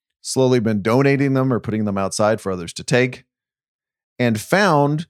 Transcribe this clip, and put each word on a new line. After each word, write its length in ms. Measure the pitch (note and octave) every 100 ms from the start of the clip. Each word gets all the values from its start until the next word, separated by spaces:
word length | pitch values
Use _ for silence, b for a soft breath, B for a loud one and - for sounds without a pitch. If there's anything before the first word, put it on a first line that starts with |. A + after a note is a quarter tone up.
| _ _
slowly 380 | - - C3 B2+
been 240 | A2+ G#2+
donating 520 | G2 A#2+ C#3 C#3 C#3
them 180 | C3+ C3
or 80 | A2+
putting 240 | - G#2+
them 140 | G#2+ G2
outside 420 | F#2+ - G#2 A2
for 100 | G2
others 220 | F#2 E2+
to 80 | -
take, 400 | - B2 B2+ B2+ _ _ _ _ _ _ _ _ _ -
and 220 | B2 G#2+
found 680 | - F3+ G3+ D3+ C#3+ D3+